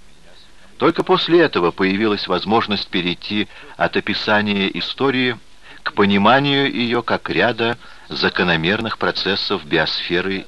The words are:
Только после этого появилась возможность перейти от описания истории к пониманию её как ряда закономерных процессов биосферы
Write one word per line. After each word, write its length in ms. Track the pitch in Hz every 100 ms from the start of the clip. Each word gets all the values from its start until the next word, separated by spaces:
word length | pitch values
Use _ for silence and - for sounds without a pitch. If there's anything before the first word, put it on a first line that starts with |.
| - - - - - - - -
Только 240 | 143 170
после 360 | - 185 - 170
этого 300 | 160 95 85
появилась 560 | - 95 98 110 104 -
возможность 640 | 90 95 113 107 101 -
перейти 600 | 95 87 85 - 104 98 - - -
от 200 | 85 101
описания 720 | - 98 - 104 104 101 98 85
истории 600 | - - 135 127 123 113 - - - -
к 100 | -
пониманию 760 | - 101 101 104 131 143 139 139
её 320 | - 120 120
как 280 | - 98 -
ряда 480 | 78 113 113 117 120 - - -
закономерных 880 | 78 95 - 92 82 80 107 110 -
процессов 680 | 90 - 92 101 - 98
биосферы 800 | 76 80 78 - - 87 95 95